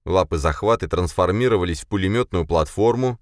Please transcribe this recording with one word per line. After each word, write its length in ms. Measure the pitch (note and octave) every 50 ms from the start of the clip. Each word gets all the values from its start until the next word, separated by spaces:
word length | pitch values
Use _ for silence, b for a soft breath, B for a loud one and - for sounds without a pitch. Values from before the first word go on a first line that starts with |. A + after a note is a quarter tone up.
| _
Лапы-захваты 840 | - F#2 F#2+ F2+ D2+ E2+ D#2+ D2 E2 D2+ - - G#2 A#2 - - E2
трансформировались 920 | - F2 F2+ F2 - - F#2 F2+ F#2+ G#2+ B2+ B2+ A2+ G2 F2+ F2 E2+ -
в 60 | -
пулемётную 600 | - G#2+ G2+ F#2 F#2+ G#2 A#2+ B2 - - F2+ E2
платформу 720 | D#2 E2+ E2 D#2 - - - G#2 A#2 A#2 A#2+ C3 B2+ A#2+ -